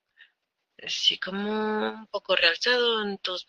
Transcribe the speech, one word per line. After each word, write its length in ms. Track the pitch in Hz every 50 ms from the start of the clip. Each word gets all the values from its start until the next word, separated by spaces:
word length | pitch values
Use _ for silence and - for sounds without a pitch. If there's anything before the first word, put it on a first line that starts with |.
| _ _ _ _ - - _ _ _ _ _ _ _ _ _ - -
sí, 320 | - - - - - - -
como 720 | - 190 185 196 202 208 214 214 214 214 214 214 214 220 220
un 140 | 220 220 -
poco 280 | - 202 - - 185
realzado 680 | 175 - 170 165 - - 240 247 247 240 233 226 220 208
en 140 | 202 196 196
tus 280 | - 190 180 180 -